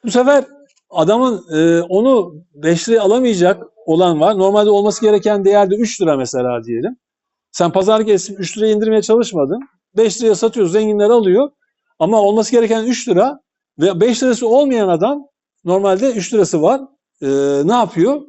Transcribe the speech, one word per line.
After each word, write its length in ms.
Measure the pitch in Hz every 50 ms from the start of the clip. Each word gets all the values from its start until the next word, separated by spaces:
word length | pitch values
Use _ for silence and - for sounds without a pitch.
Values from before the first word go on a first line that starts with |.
| _
Bu 60 | 233
sefer 340 | 180 240 254 262 285 285 269 - - - _ _ _ _ _ _
adamın, 540 | - 180 160 165 214 240 254 254 233 180 123 - 160
e, 300 | 156 160 165 170 170 175
onu 520 | 175 185 196 226 262 269 233 190 175 156 151 - _ _
beş 340 | 143 147 160 170 165 - -
liraya 120 | 226 226
alamayacak 600 | 208 190 214 247 254 240 220 180 175 175 202 - - - _ _ -
olan 340 | - 160 165 185 180 170 151
var. 180 | 156 185 214 190
Normalde 320 | 190 190 202 208 208 208
olması 300 | 208 202 202 214 196 -
gereken 440 | 233 214 214 202 202 214 214 202 196
değerde 300 | 196 202 208 202 190 190
üç 260 | 208 240 214 - -
lira 160 | 190 160 147
mesela 480 | 135 131 120 - 131 123 127 123 120 113
diyelim. 320 | 117 117 113 135 214 254 _ _ _ _ _ _ _ _ _ _ _ _
Sen 200 | - 180 170 -
pazarlık 360 | 190 190 202 220 220 220 214
etsin, 280 | 208 185 - - 196 190
üç 200 | 185 165 - 214
liraya 140 | 214 220 214
indirmeye 300 | 208 220 220 220 220 -
çalışmadın. 580 | - 220 233 240 - 196 165 143 135 175 240 269 _ _ _ _ _ _
Beş 260 | 190 226 214 180 - 240
liraya 120 | 226 208
satıyor, 320 | 165 - 226 220 240 202
zenginler 440 | 170 165 214 214 214 214 208 202 214
alıyor. 400 | 240 240 214 185 180 220 277 285 _ _ _ _ _ _ _ _ _ _
Ama 240 | 160 180 220 220 202
olması 300 | 202 208 226 220 214 240
gereken 320 | 240 226 208 226 226 220
üç 240 | 240 247 226 - 247
lira 320 | 190 175 214 262 294 277 _ _ _ _ _ _ _ -
ve 220 | 147 190 196 170
beş 220 | 196 247 240 233 254
lirası 260 | 254 240 - 247 226
olmayan 400 | 226 262 294 277 254 233 208 185
adam, 380 | 175 160 175 233 285 294 277 _ _ _ _ _ _ _ _
normalde 480 | 175 180 190 196 202 185 190 233 269 240
üç 220 | 220 175 - -
lirası 280 | 220 190 - - 165 151
var. 180 | 185 254 269 269 262 _ _ _ _ _ _ 147
E, 60 | 139 139 139 139 139 143 139 143
ne 80 | 170 233
yapıyor? 500 | 247 226 175 - 165 165 233 277 302 277